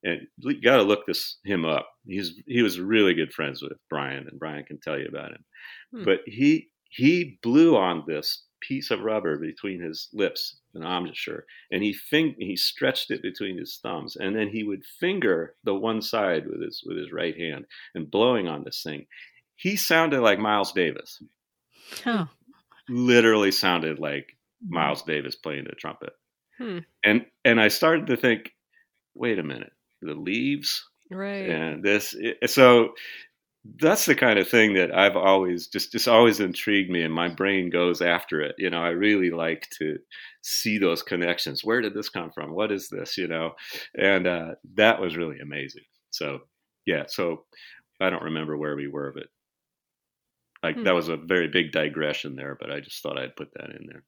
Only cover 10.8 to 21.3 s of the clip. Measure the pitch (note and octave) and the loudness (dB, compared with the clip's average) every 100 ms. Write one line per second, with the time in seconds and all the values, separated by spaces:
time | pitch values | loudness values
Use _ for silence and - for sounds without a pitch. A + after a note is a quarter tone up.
10.8 | D#2+ F2+ F2 - - D2+ - - _ G2+ | -6 -4 -6 -10 -10 -12 -14 -20 _ -2
11.8 | G#2 G2+ - D3+ D#3+ - F#2+ F#2 - - | -2 -4 -2 0 0 -4 -8 -2 -4 0
12.8 | C3 C3 - A2 F#2+ F#2 G2+ F2+ - - | -2 -2 -4 -6 -6 -8 -8 -8 -10 -12
13.8 | - E2+ - - F#2+ G#2+ G#2 A2 G#2+ F#2+ | -8 -8 -10 -8 -4 -2 -4 -4 -6 -8
14.8 | - - F3 F#3+ A#2 E2+ E2 _ - G2 | -10 -6 -4 0 0 0 -2 _ -4 -2
15.8 | A2 A2 G#2+ A2+ G2 E2 D2 - - - | -2 -4 -4 -2 0 0 -4 -8 -10 -10
16.8 | - E2+ E2 E2+ E2+ D#2+ E2 C#2 - - | -10 -10 -8 -6 -6 -4 -8 -8 -14 -20
17.8 | - F2 D2+ G2 A#2+ A#2+ F2+ D2+ C#2 - | -14 -12 -4 2 2 2 -2 -6 -10 -10
18.8 | D#2+ D2 - - - _ _ _ F3+ G3+ | -10 -12 -14 -20 -20 _ _ _ -4 -2
19.8 | - E3 E3 C#3 A2+ G2+ G#2+ G#2 G2 F#2+ | 2 2 4 4 4 4 2 2 0 0
20.8 | E2+ B1 - - - | 0 -2 -14 -20 -20